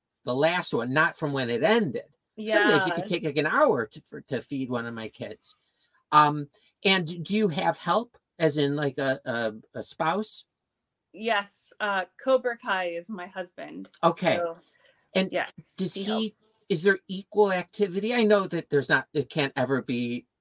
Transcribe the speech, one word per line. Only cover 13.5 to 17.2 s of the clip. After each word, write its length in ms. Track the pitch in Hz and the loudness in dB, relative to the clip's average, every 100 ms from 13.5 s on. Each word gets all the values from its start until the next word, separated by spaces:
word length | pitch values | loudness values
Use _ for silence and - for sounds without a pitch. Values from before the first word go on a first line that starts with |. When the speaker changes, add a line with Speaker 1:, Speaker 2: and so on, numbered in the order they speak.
| - 151 165 - - | -14 -16 -14 -16 -2
Speaker 1:
Okay. 320 | 170 165 180 175 | 0 0 0 0
Speaker 2:
So, 220 | 170 165 _ _ _ _ _ | -2 -8 _ _ _ _ _
Speaker 1:
And 160 | 190 190 | -2 0
Speaker 2:
yes, 420 | 180 - - - - | -2 -4 -8 -12 -4
Speaker 1:
does 160 | 190 | -2
Speaker 2:
he 80 | 196 | -2
Speaker 1:
he, 0 | 196 | -2
Speaker 2:
helps. 280 | 214 220 - - _ - | -2 -2 -6 -20 _ -4
Speaker 1:
is 140 | 180 | 2
there 160 | 190 190 - | 2 2 -2
equal 440 | 190 | -10